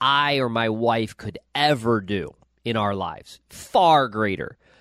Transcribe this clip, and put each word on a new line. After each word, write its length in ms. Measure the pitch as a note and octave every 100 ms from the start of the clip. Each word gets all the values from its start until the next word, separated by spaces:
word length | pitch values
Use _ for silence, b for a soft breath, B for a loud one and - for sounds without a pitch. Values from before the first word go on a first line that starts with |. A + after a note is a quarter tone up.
I 380 | C3 C#3+ C#3+ C#3+
or 100 | B2
my 200 | A2+ A2+
wife 460 | A2 A#2 A#2 A2 -
could 220 | - - -
ever 480 | C#3+ D3 C#3 A2+ A2+
do 320 | F#2 G2+ C#2+ - _ _ A#2+
in 100 | A2+
our 200 | G2+ G2+
lives. 440 | F2 D#2 - - _
Far 580 | - - A#3 F3 D3+ B2+
greater. 500 | G#2+ G#2+ F#2 B1+ - b b